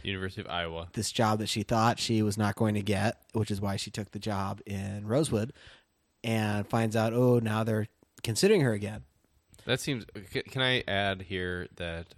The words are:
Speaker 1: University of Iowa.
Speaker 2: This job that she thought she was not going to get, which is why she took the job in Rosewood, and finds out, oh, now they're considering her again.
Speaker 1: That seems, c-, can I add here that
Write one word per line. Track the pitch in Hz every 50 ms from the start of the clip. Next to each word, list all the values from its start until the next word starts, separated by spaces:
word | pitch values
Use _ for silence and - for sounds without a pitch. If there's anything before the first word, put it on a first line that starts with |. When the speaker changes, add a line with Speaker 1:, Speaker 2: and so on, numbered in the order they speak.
Speaker 1:
University | - - 98 95 95 92 95 107
of | 98 -
Iowa. | 85 87 85 85 82 82 85 85
Speaker 2:
This | - 113 107 -
job | - - 117 107 110 107
that | 107 -
she | - 113
thought | 98 - 120 113 110 120 117 -
she | - - 117 110
was | 107 104 98
not | 107 107 101 95
going | - 113 107 104
to | 101
get, | 98 107 101 95 101 113 - _ _ _
which | - 113 104 -
is | 107 98
why | 104 98 98
she | 98 - 104
took | - - 101 -
the | - 104
job | - 110 101 98 98 98 101 101 -
in | - 98 98 98 98 101 104 104
Rosewood, | 104 117 143 165 135 120 104 107 135 - - - - - - _ _ _ _ _ _ _ _
and | - 113 113 110 107 104 107 104 101 -
finds | - 117 113 110 107
out, | 113 110 113
oh, | 113 123 127 123 123 120
now | 113 107 107 110 110
they're | 113 110 110 107 - _ _ _ _ _ -
considering | - - 107 - - 202 220 185
her | 143 123
again. | 107 101 101 101 107 107 - _ _ _ _ _ _ _ _ _ _ - -
Speaker 1:
That | - 123 131
seems, | - 151 139 117 - - - 104 95 -
c-, | - 135
can | - - - 135
I | 131 127 127 123 -
add | - 98 98 101 98 95 92
here | 92 - 95 92 90 90 90 90 90 - -
that | - 87 85 82 85 85 - -